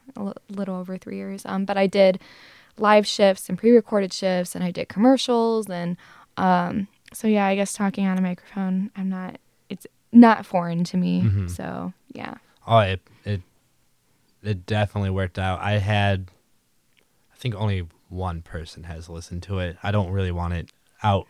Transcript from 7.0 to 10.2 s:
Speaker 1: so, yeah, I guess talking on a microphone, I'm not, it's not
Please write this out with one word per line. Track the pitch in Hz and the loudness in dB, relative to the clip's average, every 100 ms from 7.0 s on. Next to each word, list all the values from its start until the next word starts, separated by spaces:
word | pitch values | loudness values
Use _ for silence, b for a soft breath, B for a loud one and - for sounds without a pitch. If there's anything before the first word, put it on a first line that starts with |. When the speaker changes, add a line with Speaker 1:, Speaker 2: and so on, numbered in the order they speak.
| - | -20
Speaker 1:
so, | - 220 | -6 0
yeah, | 208 196 | 2 2
I | 196 | 0
guess | 196 | -2
talking | - 196 196 190 | -2 -4 0 -2
on | 185 | 0
a | |
microphone, | 185 180 - 196 185 190 208 196 | -2 -4 -10 -6 -4 -2 -4 -6
I'm | 190 | -6
not, | 185 185 - _ _ - | -6 -10 -14 _ _ -16
it's | 190 - _ - | -16 -16 _ 6
not | 240 | 10